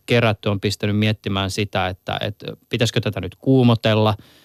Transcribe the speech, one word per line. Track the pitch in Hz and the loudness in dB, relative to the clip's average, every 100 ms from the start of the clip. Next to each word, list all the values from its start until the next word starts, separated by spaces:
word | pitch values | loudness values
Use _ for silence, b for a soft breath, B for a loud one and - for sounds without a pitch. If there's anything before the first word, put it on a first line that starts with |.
| - | 0
kerätty, | 120 117 101 107 | 2 2 0 -2
on | 101 | -2
pistänyt | 104 - 104 104 | -2 -2 -2 0
miettimään | 107 107 104 98 95 | 0 -2 -4 -4 -4
sitä, | 101 104 98 92 | -4 -4 -2 -4
että, | 98 - - | -6 -8 -6
et | 107 - - - - | -6 -8 -14 -14 -8
pitäisikö | 117 117 120 | -2 0 0
tätä | 107 101 | -4 -6
nyt | 90 - | -8 -6
kuumotella, | - 131 120 113 110 110 107 104 b b | 2 4 6 4 2 2 2 0 b b